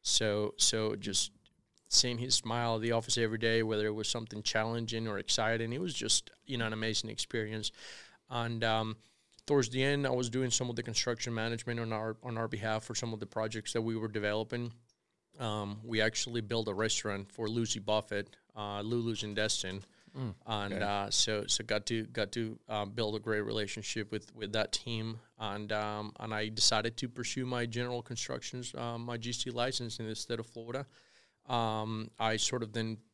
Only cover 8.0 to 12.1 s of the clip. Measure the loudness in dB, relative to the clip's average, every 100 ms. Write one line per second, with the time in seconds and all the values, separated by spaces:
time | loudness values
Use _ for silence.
8 | -20 -20 _ -4 -2 0 2 2 0 -6
9 | _ _ _ -18 4 4 4 2 2 4
10 | 2 0 0 0 2 2 2 -2 0 0
11 | 2 0 -2 0 0 -2 -2 -2 -2 -2
12 | -2